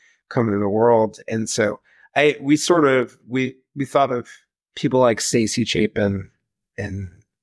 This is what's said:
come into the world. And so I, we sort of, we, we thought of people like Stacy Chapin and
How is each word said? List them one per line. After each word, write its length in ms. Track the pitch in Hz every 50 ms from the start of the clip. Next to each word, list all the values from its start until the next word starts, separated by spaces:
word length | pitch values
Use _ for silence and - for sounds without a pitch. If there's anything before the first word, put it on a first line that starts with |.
| _ _ _ _ _ -
come 180 | - 131 120 113
into 120 | 101 101
the 80 | 104 101
world. 500 | 98 107 113 120 120 113 110 104 104 - -
And 220 | - - 113 110 107
so 320 | - - 110 104 - - _ _ _ _ _ _ -
I, 220 | 135 147 151 139 -
we 160 | 135 139 151 147
sort 260 | - - 180 170 151
of, 300 | 139 131 131 120 113 - _ _
we, 300 | - 120 131 131 127 - _ _ _ -
we 120 | 139 139
thought 260 | 127 - 147 139 135 131
of 160 | 120 113 - - - _ _ _ _ _ _ -
people 260 | - - 143 123 127
like 200 | 127 120 113 101 -
Stacy 420 | - - 123 113 104 - - 113
Chapin 680 | - - - 107 104 - - 104 101 98 95 92 - _ _ _ _ _ _ _ _ _ -
and 300 | 101 101 95 98 98 90 - _ _ _ _ _